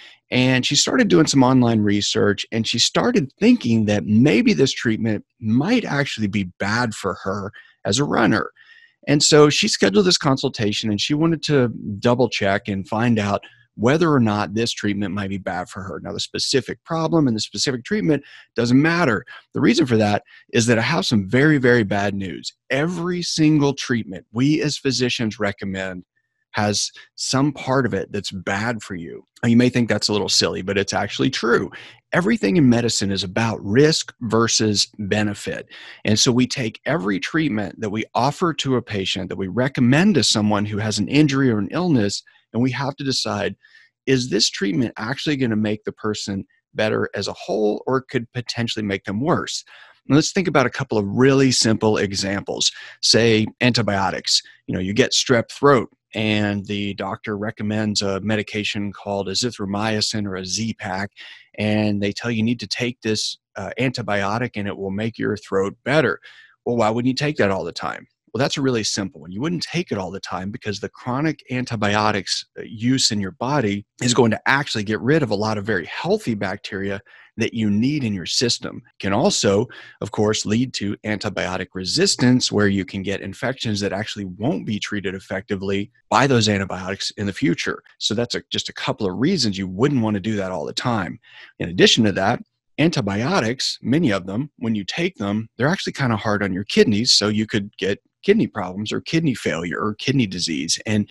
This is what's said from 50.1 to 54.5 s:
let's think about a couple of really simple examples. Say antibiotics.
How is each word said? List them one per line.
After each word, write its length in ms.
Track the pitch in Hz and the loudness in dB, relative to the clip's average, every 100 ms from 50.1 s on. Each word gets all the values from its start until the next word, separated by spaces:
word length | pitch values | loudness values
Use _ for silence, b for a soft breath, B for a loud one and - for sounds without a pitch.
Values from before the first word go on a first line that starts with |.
let's 180 | 143 - | 2 4
think 160 | 196 165 | 0 0
about 160 | 143 | 2
a 60 | 123 | 2
couple 260 | - - 110 | -2 -2 0
of 80 | 98 | 0
really 440 | 110 135 135 135 | 4 6 6 4
simple 480 | 120 117 107 110 76 | 4 2 4 4 2
examples. 760 | 98 95 98 98 - - - B B B | 0 -2 -4 -4 -6 -2 -2 B B B
Say 440 | - 110 117 110 107 - | 4 6 6 4 2 2
antibiotics. 800 | 123 120 101 98 95 71 - - B | 2 2 0 0 0 -2 -2 -2 B